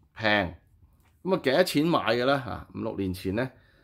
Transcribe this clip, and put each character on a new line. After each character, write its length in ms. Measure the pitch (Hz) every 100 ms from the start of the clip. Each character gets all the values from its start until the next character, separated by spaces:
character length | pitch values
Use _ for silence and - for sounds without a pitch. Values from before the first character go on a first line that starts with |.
| _ -
平， 100 | 110 107 90 85 _ _ _ _ _ _
咁 120 | 175 185
啊， 40 |
幾 80 | 139
多 120 | 135
錢 220 | - 143 160
買 140 | 151
嘅 260 | 98 117 127
呢？ 80 |
啊， 340 | 143 120 92 -
五 60 | -
六 180 | 107 -
年 160 | 98
前 220 | 92 95 101
呢， 160 | 131 - _ _